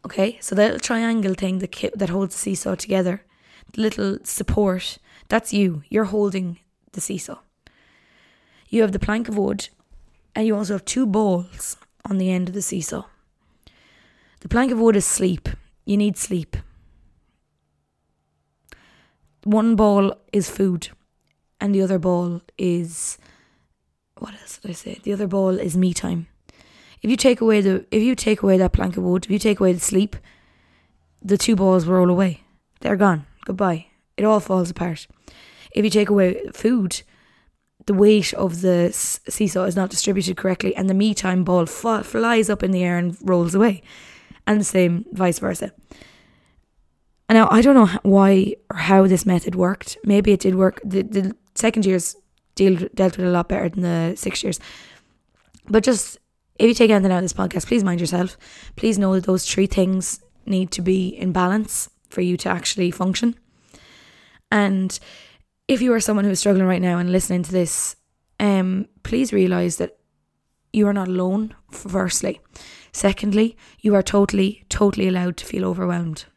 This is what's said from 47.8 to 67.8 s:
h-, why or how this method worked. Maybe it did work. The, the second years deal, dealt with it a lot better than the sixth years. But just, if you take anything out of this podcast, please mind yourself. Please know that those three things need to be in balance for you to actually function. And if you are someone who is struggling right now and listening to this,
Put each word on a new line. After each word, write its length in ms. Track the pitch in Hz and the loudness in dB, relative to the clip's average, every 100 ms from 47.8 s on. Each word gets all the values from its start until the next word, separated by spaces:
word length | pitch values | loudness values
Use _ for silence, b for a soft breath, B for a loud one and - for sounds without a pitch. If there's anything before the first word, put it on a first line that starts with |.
| 208 | 6
h-, 120 | 185 | 4
why 520 | - 196 196 196 196 - _ | 4 6 6 4 2 -4 _
or 60 | 170 | -8
how 300 | 160 190 190 | 4 6 6
this 180 | 185 | 4
method 300 | 208 180 - | 2 0 0
worked. 420 | 180 180 196 - - | -2 -2 -2 -10 -8
Maybe 280 | 208 202 202 | 2 2 4
it 80 | 196 | 2
did 160 | 196 185 | 2 2
work. 240 | 190 - | 2 0
The, 180 | 202 190 | -6 -4
the 340 | 196 202 190 - _ | -2 -2 -4 -8 _
second 320 | - 226 226 190 | -2 0 0 0
years 300 | 185 170 - _ _ _ - | 0 -2 -12 _ _ _ 2
deal, 320 | 196 180 185 | 2 2 -2
dealt 220 | - 190 180 | 0 0 2
with 80 | |
it 40 | 185 | 0
a 40 | |
lot 160 | 180 175 | 0 0
better 220 | 190 175 | -2 -2
than 120 | 185 | -2
the 340 | 175 170 165 185 | -2 0 -2 -4
sixth 260 | - - | -6 -6
years. 180 | 202 160 B B B B B _ _ _ _ _ - | -6 -6 B B B B B _ _ _ _ _ 0
But 180 | 214 | 2
just, 340 | 208 226 - - _ _ _ _ | 4 0 -2 -12 _ _ _ _
if 80 | 226 | 2
you 80 | |
take 160 | 240 226 | 4 6
anything 220 | 208 190 | 6 4
out 60 | 180 | 0
of 60 | |
this 80 | 180 | -2
podcast, 340 | - 190 175 - | -4 -4 -4 -2
please 160 | 233 | 0
mind 160 | 196 175 | 0 0
yourself. 360 | 165 175 180 - B B B - | -2 -2 -4 -6 B B B -4
Please 220 | 226 202 | -2 2
know 160 | 196 | 2
that 100 | 190 | 2
those 240 | 185 185 - | 0 -2 0
three 180 | - 196 | 0 0
things 540 | - 185 190 180 - _ _ | 2 0 0 -4 -10 _ _
need 280 | - 190 185 | -4 -2 -2
to 100 | - | -4
be 260 | 175 190 185 | 0 0 -2
in 240 | - 185 | -4 -4
balance 560 | 180 180 208 214 - - _ _ | 0 0 0 -2 -6 -8 _ _
for 140 | - | -4
you 140 | 180 175 | -2 -2
to 100 | 185 | -2
actually 420 | 180 - - 180 | -4 -4 -2 -2
function. 460 | 175 185 185 233 233 _ b b b b b b b b b _ | -2 -4 0 -2 -4 _ b b b b b b b b b _
And 480 | 208 202 196 190 - B B B B _ _ - | 0 2 0 -2 -6 B B B B _ _ -2
if 120 | 262 | 0
you 120 | 247 | 2
are 80 | 226 | 2
someone 240 | - 208 | 2 0
who 80 | 202 | 0
is 80 | 185 | 0
struggling 260 | 208 190 185 | 2 4 4
right 160 | 180 | 2
now 160 | 180 175 | 0 0
and 140 | 175 | 0
listening 320 | 185 - 180 | 0 0 -4
to 80 | 165 | -2
this, 420 | 185 170 - | -2 -2 -4